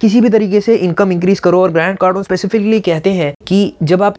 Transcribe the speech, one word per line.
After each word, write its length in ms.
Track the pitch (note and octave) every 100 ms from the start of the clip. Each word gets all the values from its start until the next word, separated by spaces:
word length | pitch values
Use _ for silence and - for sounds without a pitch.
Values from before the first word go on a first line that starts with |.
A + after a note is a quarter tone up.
किसी 200 | A3+ A3+
भी 80 | A#3
तरीके 320 | G#3+ G3+ G3+
से 140 | G3+ A3+
इनकम 360 | F3+ E3 G3
इंक्रीज 280 | F3 F3+ G3
करो 200 | F#3 F#3
और 100 | F#3
ग्रांट 260 | E3 E3+ F#3+
कार्डोन 240 | F#3 F#3
स्पेसिफिकली 580 | G3 F#3 G3 A3 G#3 A3
कहते 300 | F#3 D#3+ F#3+
हैं 220 | F#3+ D3 - -
कि 280 | G3 G3+ -
जब 200 | D3+ F#3
आप 120 | G3+